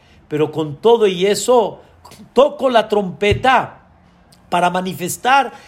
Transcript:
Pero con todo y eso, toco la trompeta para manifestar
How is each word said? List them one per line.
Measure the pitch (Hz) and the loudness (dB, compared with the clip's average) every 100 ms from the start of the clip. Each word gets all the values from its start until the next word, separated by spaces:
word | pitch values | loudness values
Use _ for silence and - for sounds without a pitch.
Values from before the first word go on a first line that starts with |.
| _ _ - | _ _ -8
Pero | 147 151 | -2 -2
con | 151 156 143 | -4 -8 -2
todo | 220 233 208 | 2 4 2
y | 180 196 | 0 -2
eso, | 202 - 247 190 - - _ - - - | -2 0 2 0 -4 -20 _ -20 -20 -6
toco | - 285 294 262 | 0 2 2 0
la | 233 214 | 0 0
trompeta | 208 190 - 202 202 254 247 151 - _ _ _ _ _ _ - | -2 -2 -2 0 0 2 2 0 -10 _ _ _ _ _ _ -6
para | 175 175 | -2 0
manifestar | 180 185 143 180 - 240 269 254 - | -2 -6 -6 -8 -6 0 2 0 -6